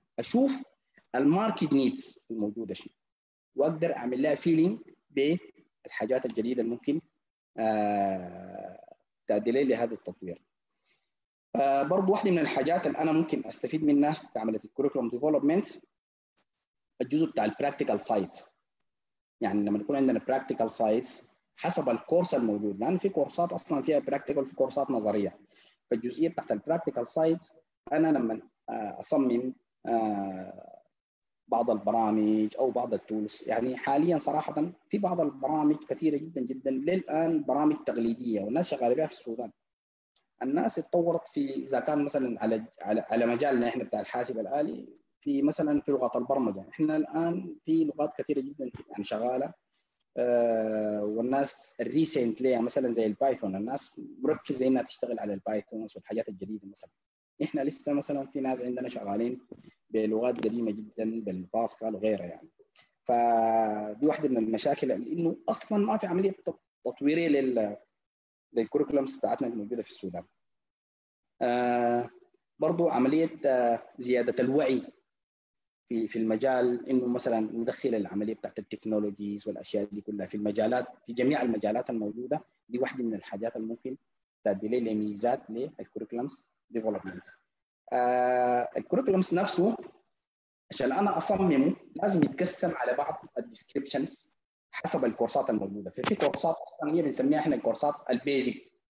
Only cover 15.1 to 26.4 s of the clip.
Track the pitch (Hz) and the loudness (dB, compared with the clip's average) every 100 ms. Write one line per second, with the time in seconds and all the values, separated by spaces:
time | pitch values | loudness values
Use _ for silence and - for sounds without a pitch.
15.1 | 120 151 147 143 175 - - - _ _ | 0 2 4 4 2 0 -8 -20 _ _
16.1 | _ _ _ _ _ _ _ _ - 127 | _ _ _ _ _ _ _ _ -8 -2
17.1 | 151 160 - 107 - 143 - - 104 - | 0 2 0 0 0 -2 -2 -2 -2 0
18.1 | 107 95 - - _ _ _ _ _ _ | -2 -2 -6 -20 _ _ _ _ _ _
19.1 | _ _ _ 104 104 101 104 - 143 131 | _ _ _ 0 2 2 0 0 2 4
20.1 | 117 - 131 - 127 113 - 110 113 127 | 2 2 0 0 0 0 2 2 2 0
21.1 | - - _ _ - 170 185 131 117 - | -10 -18 _ _ -6 -2 0 0 -2 2
22.1 | 170 180 139 113 104 104 95 127 185 196 | 2 2 2 0 0 -2 -2 0 0 0
23.1 | 180 143 - 175 - - 147 131 143 135 | 0 0 0 -2 -4 -4 -2 2 2 2
24.1 | 139 - 143 135 - 131 151 135 120 107 | -2 -2 -2 -2 0 0 0 0 0 0
25.1 | 104 95 - _ _ _ _ _ 113 120 | 2 0 -4 _ _ _ _ _ -2 -2
26.1 | 123 160 - | -2 -2 -2